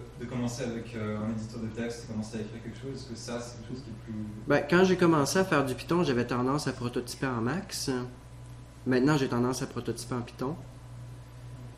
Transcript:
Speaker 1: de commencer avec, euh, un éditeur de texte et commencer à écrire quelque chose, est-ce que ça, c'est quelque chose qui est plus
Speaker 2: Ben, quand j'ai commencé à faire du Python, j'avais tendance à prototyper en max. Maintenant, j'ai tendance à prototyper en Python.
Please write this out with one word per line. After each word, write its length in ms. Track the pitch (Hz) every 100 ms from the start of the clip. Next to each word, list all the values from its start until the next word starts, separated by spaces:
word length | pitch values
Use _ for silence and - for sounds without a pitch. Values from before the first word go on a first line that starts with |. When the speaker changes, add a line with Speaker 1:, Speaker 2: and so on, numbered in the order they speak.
| - 135
Speaker 1:
de 60 | 120
commencer 360 | 123 120 -
avec, 320 | 117 113 107
euh, 220 | 113 107 107
un 140 | 113
éditeur 260 | 107 107 120
de 60 | 107
texte 380 | 117 117 -
et 80 | -
commencer 240 | 107 - 110
à 40 |
écrire 200 | 101 117
quelque 160 | 120 -
chose, 200 | 135 120
est-ce 80 | -
que 60 | 113
ça, 240 | 127 120
c'est 160 | 117 -
quelque 140 | 120
chose 80 | 127
qui 80 | 113
est 140 | 104
plus 100 | - 107 107 - -
Speaker 2:
Ben, 160 | 143 -
quand 140 | 175
j'ai 100 | 190 180
commencé 440 | 175 160 135 190
à 40 |
faire 200 | 190 147 131
du 80 |
Python, 300 | 120 - 175
j'avais 200 | 147 120
tendance 440 | 120 123 127 147 139
à 40 |
prototyper 540 | 120 120 123 120 - 135
en 140 | 120
max. 500 | 117 175 - - - 127 123 - - - - - - - 127
Maintenant, 300 | 127 139 151
j'ai 100 | 131
tendance 340 | 120 123 127
à 60 | 131
prototyper 480 | 120 117 117 -
en 60 | 123
Python. 340 | 120 - 131 170 - - - - - - - - - - -